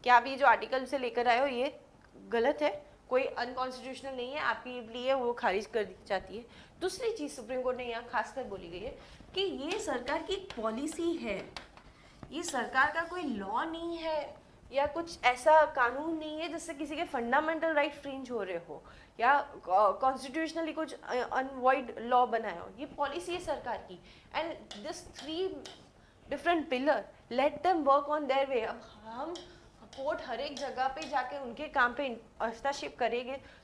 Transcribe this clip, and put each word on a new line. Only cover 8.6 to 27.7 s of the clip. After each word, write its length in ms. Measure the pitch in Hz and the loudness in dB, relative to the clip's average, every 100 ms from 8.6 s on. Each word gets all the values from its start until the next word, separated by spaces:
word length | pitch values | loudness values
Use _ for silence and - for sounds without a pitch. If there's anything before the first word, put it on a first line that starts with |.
| 170 | -10
गई 100 | 175 | -10
है 180 | 233 285 - - - 370 | -10 -12 -18 -20 -6 -2
कि 60 | |
ये 380 | 381 254 294 415 | -2 -2 -4 -2
सरकार 440 | 359 254 240 320 | -2 -2 -2 -4
की 100 | 311 | -2
एक 200 | 392 - | -6 -6
policy 600 | - 220 220 302 - 339 | -4 -2 -2 -4 -2 -2
है, 360 | 311 233 190 - - - - - - - - - | 0 -2 -4 -6 -14 -16 -20 -20 -20 -20 -20 -12
ये 120 | 285 | -8
सरकार 480 | 339 262 214 262 294 | -4 -4 0 2 4
का 120 | 311 | 2
कोई 180 | 330 359 | -4 -4
लॉ 420 | 294 208 196 226 | -4 -4 -2 -2
नहीं 340 | 320 330 339 330 | -2 -4 -6 -4
है 460 | 320 311 - - - - - | -2 -2 -4 -12 -20 -20 -4
या 160 | 262 294 | 0 0
कुछ 360 | 294 - - | -2 -6 2
ऐसा 420 | 247 247 311 311 302 | 2 6 8 10 8
कानून 520 | 277 240 262 320 320 | 4 2 2 -2 -4
नहीं 220 | 311 311 | -4 -6
है 100 | 330 | -6
जिससे 240 | 320 330 | -6 -8
किसी 220 | 285 294 302 | -8 -6 -4
के 80 | |
fundamental 720 | 339 262 233 269 311 320 330 | -4 -2 2 2 2 0 2
right 200 | 302 294 | 2 2
fringe 380 | - 277 269 247 | -2 -10 -10 -6
हो 120 | 233 | -4
रहे 140 | 190 170 | -4 -6
हो 260 | 170 139 - - - - | -8 -14 -14 -20 -20 2
या 320 | 233 285 - - - 190 208 - | 6 6 2 -8 2 6 6 6
constitutionally 720 | 262 262 269 311 320 320 320 | 2 0 -4 -4 -2 -2 -4
कुछ, 280 | 311 311 - | -4 -6 -8
अ, 140 | - 247 | -4 -2
अनवॉइड 840 | 233 262 269 262 254 285 240 - | 0 -2 -2 2 4 4 0 -8
लॉ 260 | 233 247 247 | 2 4 4
बनाया 340 | 220 214 170 | 2 -2 -6
हो। 80 | 180 208 | -10 -12
ये 80 | 294 | -12
policy 480 | - 285 320 349 | -4 -2 -2 -6
है 60 | 349 | -6
सरकार 480 | 330 269 247 214 - | -4 -6 -4 -8 -8
की। 80 | 180 - - - 277 | -18 -18 -20 -6 -4
And 420 | 320 277 - 208 262 | -4 -6 -12 -12 -10
this 320 | - - - | -10 -12 -14
three 300 | 269 330 381 - - - - - - - - | -8 -4 -4 -4 -12 -18 -20 -20 -20 -20 -8
different 360 | 277 339 339 294 | -2 2 2 2
pillar, 340 | 254 285 254 - - - 240 | 2 4 2 0 -16 -4 2
let 240 | 285 294 | 2 4
them 200 | 349 | 2